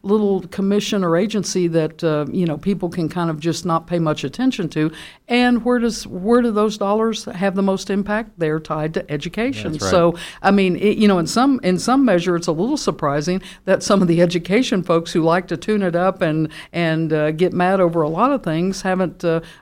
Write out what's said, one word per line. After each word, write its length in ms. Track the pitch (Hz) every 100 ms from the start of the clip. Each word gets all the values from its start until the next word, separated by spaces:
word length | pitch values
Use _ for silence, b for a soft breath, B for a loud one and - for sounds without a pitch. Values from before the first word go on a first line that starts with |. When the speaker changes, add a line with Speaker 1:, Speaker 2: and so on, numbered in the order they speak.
Speaker 1:
little 380 | - 214 208 190 175 -
commission 460 | 196 208 202 202
or 120 | 180 165
agency 520 | 214 214 180 190 175
that, 340 | 165 156 160
uh, 220 | 165 151 147
you 160 | - 170
know, 100 | 147
people 320 | 190 202 175
can 200 | 180 160
kind 220 | 175 170
of 100 | 156
just 240 | 160 156
not 220 | 185 165 165
pay 120 | 175
much 260 | 160 151
attention 440 | 139 - 262 233 165
to. 200 | 151 156 156 B B -
And 360 | 240 247 240
where 140 | 240 247
does, 280 | 233 214 202
where 340 | 185 190 240
do 80 | 240
those 280 | 208 214 208
dollars 460 | 196 214 226 220 -
have 280 | 202 196
the 80 | 190
most 280 | 196 190 -
impact? 400 | 196 202 208 220 -
They're 220 | 160 156
tied 340 | 156 156 156
to 80 | 170 170
education. 640 | 151 170 202 240 277 202
Speaker 2:
That's 120 | 156
right. 60 | 190
Speaker 1:
So, 240 | 185 170 170 B B
I 80 | 190
mean, 260 | 202 190 170
it, 200 | 208 214
you 120 | 208
know, 100 | 185
in 80 | 160
some, 340 | 226 269 262
in 160 | 180 185
some 260 | 214 262
measure, 300 | 254 180 180 170
it's 100 | 170
a 60 | 160
little 160 | 220 294
surprising 640 | - 165 147 147 151 185 B B -
that 160 | 185
some 180 | - 196
of 80 | 180
the 140 | 170
education 600 | 175 175 170 208 254 196
folks 300 | 165 170 165
who 100 | 180
like 260 | 160 175 175
to 80 | 170
tune 260 | - 214
it 120 | 190
up 280 | 170 185 185
and, 260 | 170 156 156 B B
and, 400 | - 165 160 160
uh, 180 | 156 151
get 200 | 160 180
mad 280 | 175 180 190
over 200 | 175 165
a 60 | 151
lot 240 | 165 247
of 100 | 277
things 400 | - 160 180 185
haven't, 420 | 196 185 180 -
uh, 160 | 175 165 160 B